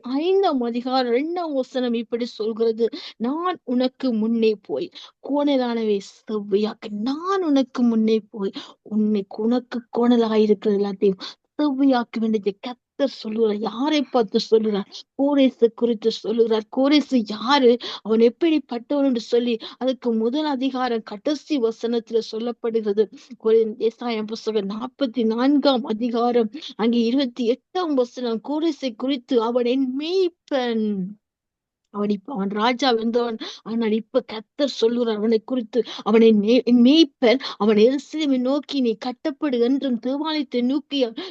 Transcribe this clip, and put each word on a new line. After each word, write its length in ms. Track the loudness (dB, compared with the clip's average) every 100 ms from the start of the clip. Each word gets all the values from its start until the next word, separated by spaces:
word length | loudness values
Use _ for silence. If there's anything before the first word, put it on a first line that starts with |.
| -2 -4
ஐந்தாம் 420 | 0 2 2 0
அதிகாரம் 520 | -2 -4 -2 0 2
இரண்டாம் 400 | 0 -2 -4 -4
வசனம் 420 | -4 -4 -4 -2 -4
இப்படி 260 | -4 -6 -6
சொல்கிறது, 560 | -6 -6 -2 -2 0 -2 -4 -16 -6
"நான் 400 | -4 -2 -4 -6 -4
உனக்கு 440 | -2 -2 -2 -4
முன்னே 400 | -2 0 0 0 0
போய் 280 | -4 -8 -8 -12 -20 _
கோணலானவை 760 | -4 -2 0 0 0 -2 0 -2 -4
செவ்வையாக்க, 840 | -18 -8 -8 -2 0 0 -6 -12 -6
நான் 440 | -4 -4 -2 -2 2
உனக்கு 320 | 2 0 0
முன்னே 340 | 2 2 2 0 -2
போய் 220 | -8 -8 -8 -16 -20 -6
உன்னை, 340 | -2 0 0 -4 -4
உனக்கு 420 | 0 0 -2 -10 -6
கோணலாயிருக்கிறது 880 | 0 2 4 4 4 4 4 2 0
எல்லாத்தையும் 420 | 0 0 0 0 -6 -18 _
செவ்வையாக்க 640 | -4 -2 2 2 2 0 -4
வேண்டியது." 340 | -2 0 -2 -6
கர்த்தர் 260 | -10 -12 _ -4 -4
சொல்லுகிறார். 460 | -4 -8 0 0 0
யாரை 380 | -4 -2 0 0
பார்த்து 360 | 0 0 0 -2
சொல்லுகிறார்? 460 | 2 2 2 -2 -4 -12 -14 -2
கோரேசு 520 | 0 4 4 4 0 2
குறித்து 300 | -2 0 -2
சொல்லுகிறார். 540 | -4 -4 0 2 2 -2
கோரேசு 460 | 0 4 4 2 0 0
யாரு? 440 | -4 0 4 4 4 0 -10
அவன் 200 | -2 4 4
எப்படிப்பட்டவன் 800 | 4 0 0 -2 -10 -4 0 0
என்று 140 | 0
சொல்லி 300 | 0 0 0 -4 -6 -6
அதுக்கு 340 | -4 -2 -2
முதல் 340 | 0 0 -2 -2
அதிகாரம் 580 | -2 -2 -2 -2 -4 -6
கடைசி 460 | -8 -4 -4 -4 -2
வசனத்துல 640 | -2 -2 -4 -4 -2 -4 -4
சொல்லப்படுகிறது. 800 | -6 -8 -6 -4 -2 -2 0 0 -2 -20 -6
கோரே-, 380 | 2 4 4 0 -4
ஏசாயா 340 | -4 -6 -6 -6
புஸ்தகம் 460 | -8 -4 -2 -2
நாற்பத்தி 500 | -6 -8 -6 -4 0 0
நான்காம் 580 | 2 2 4 2 0 -2
அதிகாரம் 680 | -4 -2 0 2 2 0 -4 -14 -4
அங்கே 260 | 0 2
இருபத்தி 420 | 2 2 0 -2 -2
எட்டாம் 440 | -2 _ -4 -2
வசனம், 480 | 0 -2 -4 -6 -6
கோரேசை 500 | -4 -2 -2 -2 -6 -6
குறித்து, 420 | -4 -4 0 0
"அவன் 300 | 2 0 0 0
என் 120 | -2
மேய்ப்பன்." 920 | -4 -2 0 0 -4 -6 -4 -2 -2 -2 -4 -6 -10 _ _ _ _ _ _ _
அவன் 180 | -6 -2
இப்ப, 160 | -4 -6
அவன் 160 | -6 -4
ராஜா 380 | -2 -2 0 0
வந்தவன். 460 | 0 0 -2 -2 -6 -12 -14
ஆனால் 300 | -8 -4 -2 -2
இப்ப 260 | -2 -4 -4
கர்த்தர் 400 | -12 -12 -4 -4
சொல்லுகிறார் 480 | 0 -2 0 -2 -2
அவனை 180 | 0 0
குறித்து, 380 | -2 -6 -4 -2 -4 -4
"அவனை 240 | 2 6 8
மே-, 300 | 6 4 2
என் 180 | 4 6
மேய்ப்பன், 580 | 8 6 4 4 2 2 0 -2
அவன் 220 | 2 6
எருசலேமை 560 | 6 4 -4 -4 0 0
நோக்கி 380 | 0 -2 -2 -2
நீ 100 | 0 -2
கட்டப்படு 600 | -6 -6 -6 -4 -2 0
என்றும், 360 | 2 0 0 -4
தேவாலயத்தை 600 | -4 -4 -4 -4 -4 -2
நோக்கி, 380 | 0 -2 -2 -2 -2 -4 -12